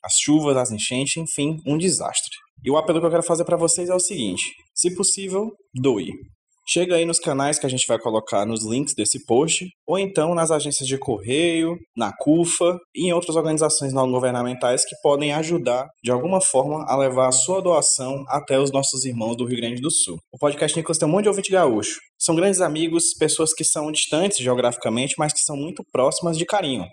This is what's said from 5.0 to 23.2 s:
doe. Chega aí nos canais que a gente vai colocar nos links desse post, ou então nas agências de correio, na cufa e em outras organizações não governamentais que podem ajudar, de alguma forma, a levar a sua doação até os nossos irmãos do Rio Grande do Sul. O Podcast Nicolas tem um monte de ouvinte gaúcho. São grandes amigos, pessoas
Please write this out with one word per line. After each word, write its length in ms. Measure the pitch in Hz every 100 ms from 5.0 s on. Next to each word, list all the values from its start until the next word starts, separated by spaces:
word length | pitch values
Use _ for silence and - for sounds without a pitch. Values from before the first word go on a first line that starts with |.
| 196 - 196 190 220 - _
doe. 360 | 127 135 110 82 - - _ _ _ -
Chega 260 | 175 180 170
aí 100 | 170
nos 120 | 165
canais 400 | - 139 139 151
que 60 |
a 40 | 135
gente 160 | 127 -
vai 100 | 113
colocar 460 | 120 110 - 104
nos 180 | 107 110
links 320 | 107 123 165
desse 300 | - 104 -
post, 420 | - 120 160 - 185 _ -
ou 120 | 180
então 360 | 190 190 156
nas 160 | 170 165
agências 360 | 156 143 139 131
de 120 | 135
correio, 800 | - 107 101 139 170 165 165 175 - -
na 160 | 107
cufa 600 | - 147 160 165 - 175 180 _
e 140 | - 180
em 40 |
outras 220 | 170 170 160
organizações 580 | 156 156 156 - 139
não 180 | 131 131
governamentais 720 | 127 127 123 120 127 123 135
que 100 | - -
podem 300 | 151 143 147
ajudar, 540 | 147 160 170 127 123 143 _
de 60 | 117
alguma 320 | 123 160 190
forma, 420 | - 131 139 151 156
a 80 |
levar 340 | 131 135 127 131
a 40 |
sua 300 | 127 - 190
doação 600 | 180 160 143 - 127 139 139
até 320 | 143 147 135
os 100 | 139
nossos 360 | 135 135 135 123
irmãos 280 | 117 113
do 120 | 120 120
Rio 100 | 123
Grande 240 | 117 123
do 100 | 143
Sul. 280 | - - 170 _
O 60 | -
Podcast 400 | 147 143 160 170
Nicolas 220 | 160 160
tem 100 | 156
um 20 |
monte 120 | 180
de 80 | 208
ouvinte 200 | 196 196
gaúcho. 500 | 190 156 110 110 - _ _
São 160 | -
grandes 260 | 165 196 185
amigos, 540 | 175 156 165 165 -
pessoas 360 | -